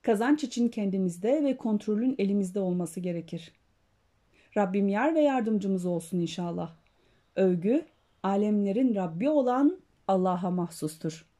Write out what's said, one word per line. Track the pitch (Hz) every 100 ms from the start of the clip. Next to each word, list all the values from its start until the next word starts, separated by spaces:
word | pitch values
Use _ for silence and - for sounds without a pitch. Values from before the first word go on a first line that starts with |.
Kazanç | - 208 240 302
için | 254 - 240
kendimizde | 233 196 190 180 170 208 302
ve | 285 262
kontrolün | 226 208 - 208 254 -
elimizde | 196 202 185 196
olması | 185 180 170 -
gerekir. | 180 170 165 170 - _ _ _ _ _ _ _ _ _ _ 208
Rabbim | 196 202 196
yar | 202 285
ve | 320
yardımcımız | 294 262 226 214 196 190 180
olsun | 170 170 180
inşallah. | 165 - 175 175 165 - _ _ _ _ _ -
Övgü, | 185 180 185 285 - _ _ _
alemlerin | 190 202 208 208 202 202 262
Rabbi | 202 180 160 269
olan | 302 247 247 285 370 _ _ -
Allah'a | 190 185 175 180
mahsustur. | 180 170 - 156 - 165 - _